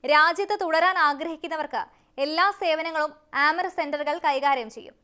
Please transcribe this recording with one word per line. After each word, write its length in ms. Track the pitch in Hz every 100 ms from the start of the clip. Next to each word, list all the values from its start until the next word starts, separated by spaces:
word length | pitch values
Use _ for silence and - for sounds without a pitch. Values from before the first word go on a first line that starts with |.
| 254
രാജ്യത്ത് 420 | 302 311 339 392 415
തുടരാൻ 340 | 359 320 349 370 302
ആഗ്രഹിക്കുന്നവർക്ക് 720 | 285 330 320 339 320 294 226 - _ _ -
എല്ലാ 220 | 277 320 381 392
സേവനങ്ങളും 520 | 359 311 330 320 302 294 _ 269 294
ആമർ 200 | 330 359 349
സെന്ററുകൾ 400 | 302 294 294 320 320
കൈകാര്യം 440 | 269 277 269 220 226
ചെയ്യും. 200 | - _